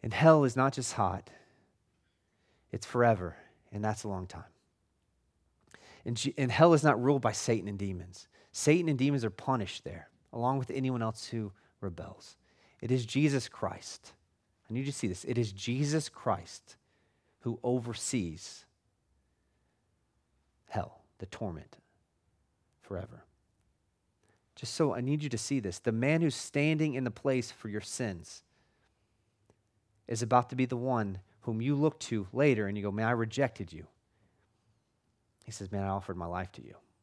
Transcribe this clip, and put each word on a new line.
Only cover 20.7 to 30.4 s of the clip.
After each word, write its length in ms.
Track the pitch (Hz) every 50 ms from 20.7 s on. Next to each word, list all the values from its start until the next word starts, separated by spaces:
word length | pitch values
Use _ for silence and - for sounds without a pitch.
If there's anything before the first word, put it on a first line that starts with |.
| - 101 - - - - _ _ _ _
the 80 | -
torment, 500 | 92 - - 113 98 85 76 67 - - - _ _ _ _ _ _ _ _ _ _ _ _ _ _ _ _ _ _ _ _
forever. 440 | _ - 101 90 - - - - - _ _ _ _ _ _ _ _ _ _ _ _ _ _ _ _ _ _ _ _ _ _ _ _ _ _
Just 180 | - - 120 -
so 200 | - 165 143 98
I 60 | 117
need 220 | 123 131 147 151 147
you 60 | 143
to 80 | 120 110
see 220 | - - 143 135
this. 180 | 107 98 87 -
The 140 | _ 120 110
man 280 | 113 120 139 156 165
who's 140 | 170 156 127
standing 600 | - - - - 143 143 151 156 151 160 156 131
in 100 | 131 131
the 60 | 123
place 400 | 117 - - 143 131 127 117 -
for 180 | - - - 110
your 120 | 104 107
sins 640 | 101 - - - 127 110 95 85 78 - - - _ _ _ _ _ _ _ _ _ _ _ _ _ _ _ _ _ _ _ _ _ _ _ _ _ _ _ _ _ _ _ _ _ -
is 120 | 117 110
about 300 | 120 113 123 123